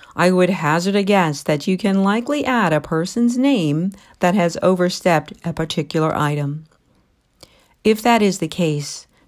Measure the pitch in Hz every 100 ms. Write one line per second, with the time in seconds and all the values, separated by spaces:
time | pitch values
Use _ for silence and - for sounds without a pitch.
0 | - - 180 185 180 185 151 165 185 202
1 | 196 202 165 143 - 151 - 185 202 196
2 | 196 220 240 294 262 247 185 151 147 160
3 | 175 233 240 247 269 254 156 147 185 -
4 | - - 180 202 175 165 180 185 180 -
5 | 180 160 151 - 170 160 160 - 147 160
6 | 156 - 147 147 143 151 156 _ _ _
7 | _ _ _ _ - _ _ _ 214 214
8 | 240 233 208 180 160 - 165 147 143 -
9 | - _